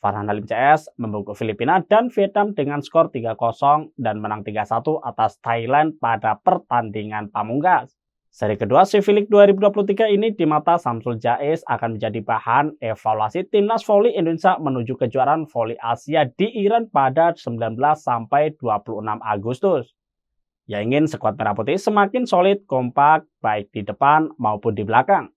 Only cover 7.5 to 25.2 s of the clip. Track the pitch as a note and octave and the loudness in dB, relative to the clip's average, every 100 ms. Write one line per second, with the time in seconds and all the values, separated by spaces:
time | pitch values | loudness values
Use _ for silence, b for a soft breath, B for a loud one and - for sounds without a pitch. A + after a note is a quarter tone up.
7.5 | B2+ E3 E3+ B2 _ _ _ _ _ G#2+ | -2 2 0 0 _ _ _ _ _ -4
8.5 | G#2 G#2+ C3 F#3+ G#3 G3 G#3 G#3 G#3 G3+ | -2 2 2 4 2 2 0 4 6 6
9.5 | G3 G3+ G3+ G3+ G3 A3 G3+ A3+ G#3 D#3+ | 6 2 0 -2 0 2 2 0 0 0
10.5 | D3+ D3+ E3+ D3 A#2 A2 A#2 A#2 B2 C#3+ | 2 2 0 0 -4 -6 -4 -2 -2 -2
11.5 | D#3+ - A#2+ A#2 A2 A2 A2 G#2+ A2+ - | -4 -2 -4 -4 -4 -6 -6 -4 -4 0
12.5 | B2 D3+ D3+ A2+ A2 - A2 A2 E3+ F#3 | 0 0 -4 -8 -6 -4 -2 -2 -4 -2
13.5 | G#3+ G3+ A3+ - G#3 A3+ G#3+ E3 E3 F#3+ | 0 2 0 2 4 4 2 -2 2 2
14.5 | F#3 D3+ C3 A#2 B2+ B2 C3 C3 D#3 D3+ | 2 -2 -4 -4 -2 -2 0 0 0 -2
15.5 | B2 A2 A#2 A#2 A#2 - D#3 C#3 _ G#3 | -4 -4 -4 -6 -6 -2 -2 -2 _ -4
16.5 | A3+ G3+ A#3 A3+ D3+ C3+ D#3 E3+ E3+ - | 0 0 0 0 0 0 2 0 0 -8
17.5 | A#2 A2+ A2 C#3+ D3+ - A#2+ A2 C#3+ D#3 | -6 -6 -2 0 0 -2 -4 -2 0 0
18.5 | D3+ A#2+ G#2+ - G#2+ G#2+ A2 A2+ G#2 G#2+ | -2 -4 -4 -4 -8 -6 -6 -4 -4 -4
19.5 | C3+ G3 D#3+ A#2+ _ _ _ _ _ _ | -2 0 0 -2 _ _ _ _ _ _
20.5 | _ - G#2 G#2+ C#3 D#3 D3 A2 G#2+ G#2 | _ -10 -6 -2 0 0 -2 -4 -2 -4
21.5 | G2+ G#2+ F3 - G#3+ G3 B3+ B3 F#3 F#3 | -2 -2 -2 0 2 0 0 0 2 2
22.5 | G3+ _ C3 B2+ B2+ C#3+ D#3 - _ A2+ | 2 _ -4 -2 2 4 4 0 _ -4
23.5 | G#2+ G#2 - G2+ G2+ C#3 D#3 D#3 - A#2 | -4 -6 -10 -8 0 4 4 2 -4 -4
24.5 | G#2+ A#2 G#2+ G#2 A2+ B2+ G3 | -2 -4 -4 0 2 4 0